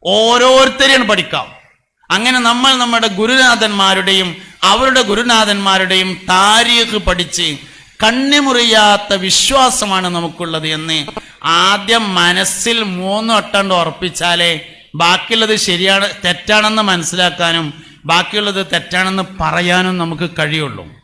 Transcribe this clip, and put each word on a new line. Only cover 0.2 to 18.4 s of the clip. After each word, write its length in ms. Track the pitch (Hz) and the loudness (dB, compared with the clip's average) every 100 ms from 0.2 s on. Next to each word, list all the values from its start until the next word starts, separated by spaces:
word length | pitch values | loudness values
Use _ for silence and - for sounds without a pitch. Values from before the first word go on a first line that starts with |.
| 226 240 254 262 262 - 269 269 226 | 4 4 6 6 4 2 2 2 2
പഠിക്കാം. 440 | 202 170 151 - - _ _ _ _ _ | 0 -2 -6 -8 -14 _ _ _ _ _
അങ്ങനെ 300 | 180 233 254 | -2 0 0
നമ്മൾ 340 | 233 240 262 | 2 2 2
നമ്മുടെ 320 | 262 240 233 220 | 2 0 0 0
ഗുരുനാഥന്മാരുടെയും 1300 | 190 220 262 254 233 214 202 190 190 190 190 180 160 - - | 0 0 4 4 4 0 0 0 2 2 0 0 -6 -16 -4
അവരുടെ 400 | 185 208 262 262 | 0 2 2 2
ഗുരുനാഥന്മാരുടെയും 1160 | 220 208 240 226 214 202 196 190 190 185 185 175 - | 0 -2 2 2 2 0 0 0 2 0 -2 -6 0
താരീഖ് 720 | 185 196 220 233 240 233 214 | 2 4 4 4 2 0 -2
പഠിച്ച് 580 | 185 175 170 - 170 143 - - - _ | -2 -4 -4 -4 -6 -6 -12 -20 -20 _
കണ്ണിമുറിയാത്ത 1080 | 220 240 277 294 277 247 233 220 208 202 - | 0 0 2 2 2 2 2 4 4 4 0
വിശ്വാസമാണ് 960 | 196 185 - - 269 262 - 208 190 180 | -4 0 0 2 2 2 0 -2 -2 -2
നമുക്കുള്ളത് 600 | 175 170 156 175 160 156 | -4 -6 -8 -8 -6 -6
എന്ന് 380 | 156 160 160 143 - - - | -6 -4 -4 -6 -12 -16 -8
ആദ്യം 680 | 147 165 190 202 196 226 214 | 0 2 2 0 0 -2 0
മനസ്സിൽ 680 | 185 175 180 190 - 233 233 | 0 0 0 -2 -4 -2 -2
മൂന്ന് 520 | 214 180 190 208 226 | -4 -6 -4 -4 0
വട്ടം 400 | 220 - 202 196 | -2 0 -2 0
ഉറപ്പിച്ചാലേ 840 | 185 165 - 185 - 170 170 170 160 - - - | 0 -2 -4 -8 -4 -2 0 0 -2 -8 -20 -16
ബാക്കിയുള്ളത് 640 | 151 170 185 - 226 220 214 | -2 0 0 0 -2 0 0
ശരിയാണ്, 520 | - 175 190 196 196 - | 0 0 2 0 0 -4
തെറ്റാണെന്ന് 580 | 180 175 - 214 214 220 | -4 -4 0 2 2 0
മനസ്സിലാക്കാനും 1000 | 208 180 160 175 180 170 170 165 156 - - - | 0 0 -2 -2 -2 0 -2 -2 -4 -8 -20 -18
ബാക്കിയുള്ളത് 640 | 143 165 180 208 | -2 -2 0 -4